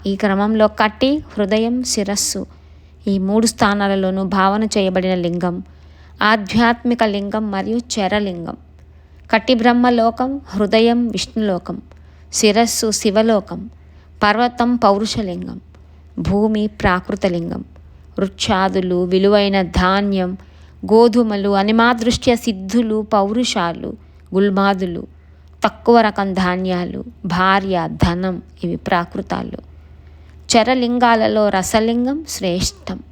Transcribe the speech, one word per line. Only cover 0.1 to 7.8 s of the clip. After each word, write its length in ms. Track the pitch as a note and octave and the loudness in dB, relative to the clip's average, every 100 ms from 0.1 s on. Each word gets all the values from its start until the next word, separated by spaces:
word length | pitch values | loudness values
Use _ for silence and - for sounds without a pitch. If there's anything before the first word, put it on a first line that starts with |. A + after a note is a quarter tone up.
| G3 | -2
క్రమంలో 520 | G#3 G3 G#3 A3 G#3+ | 0 0 0 2 2
కటి, 500 | G#3+ G#3+ G#3+ C4 D4 | 2 -2 0 0 0
హృదయం, 680 | - - G3+ G#3+ A3+ B3 | -4 -4 -2 0 0 -2
శిరస్సు 600 | B3 - G3 G3+ - G3 - - - - - - - | -2 -4 -2 -4 -4 -6 -10 -16 -20 -20 -20 -10 -4
ఈ 100 | G3 | -2
మూడు 260 | F#3+ G#3+ A3+ | 2 2 0
స్థానాలలోనూ 800 | - G#3+ G3+ G3+ G3 F#3+ F#3+ | 2 0 2 0 0 0 -2
భావన 400 | F#3+ G3 F#3+ G#3 | -2 2 2 2
చేయబడిన 520 | A3 G#3+ F#3+ F#3 F#3 F#3 | 0 0 0 0 0 -2
లింగం 480 | F3 F3 F3+ F3+ - - - - - - | -2 -2 -2 -4 -10 -20 -20 -20 -20 0
ఆధ్యాత్మిక 800 | G#3 G#3+ F#3+ G#3+ A#3 A#3 B3 A#3+ | 2 2 0 2 2 2 -2 0
లింగం 480 | A3 G3+ G3+ A3 G#3+ | 0 0 -4 -4 -4
మరియు 260 | G3 G3 | -4 -4
చరలింగం. 800 | A#3 | -4